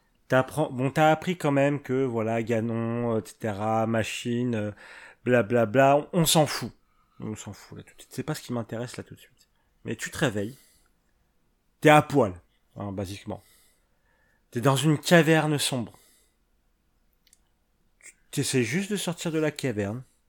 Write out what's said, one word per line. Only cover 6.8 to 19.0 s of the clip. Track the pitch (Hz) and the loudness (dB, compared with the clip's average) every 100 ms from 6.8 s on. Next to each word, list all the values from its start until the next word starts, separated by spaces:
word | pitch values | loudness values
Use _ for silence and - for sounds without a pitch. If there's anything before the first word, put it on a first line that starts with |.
| _ _ _ - | _ _ _ -14
On | 117 107 | -10 -10
s'en | - | -12
fout, | 101 - 104 | -18 -18 -20
là, | |
tout | 104 - | -20 -20
de | |
suite. | - | -16
C'est | - | -12
pas | - | -8
ce | 151 | -10
qui | - | -8
m'intéresse, | 123 113 113 123 - | -8 -6 -8 -10 -12
là, | |
tout | - | -16
de | - | -18
suite. | - _ _ _ _ _ | -20 _ _ _ _ _
Mais | 110 120 | -12 -10
tu | - | -8
te | - | -4
réveilles. | 143 104 104 139 _ _ _ _ _ _ _ _ _ _ _ _ | -2 -2 -6 -10 _ _ _ _ _ _ _ _ _ _ _ _
T'es | 151 | 6
à | 151 | 6
poil, | 143 139 110 90 _ _ _ 110 | 6 2 0 0 _ _ _ -14
hein, | 101 | -10
basiquement. | 98 92 101 - 95 _ _ _ _ _ _ _ _ _ _ _ | -8 -8 -10 -12 -14 _ _ _ _ _ _ _ _ _ _ _
T'es | 120 | -2
dans | 139 135 | 2 2
une | 151 147 | 4 2
caverne | - 175 156 160 156 143 | 4 4 6 4 2 0
sombre. | - 131 110 - _ _ _ _ _ _ _ _ _ _ _ _ _ _ _ _ _ _ _ _ - - _ | -2 -4 -6 -12 _ _ _ _ _ _ _ _ _ _ _ _ _ _ _ _ _ _ _ _ -20 -20 _
Tu | - | -6
essaies | 135 131 | -2 0
juste | 113 156 196 | 0 -2 -4
de | |
sortir | 202 | -4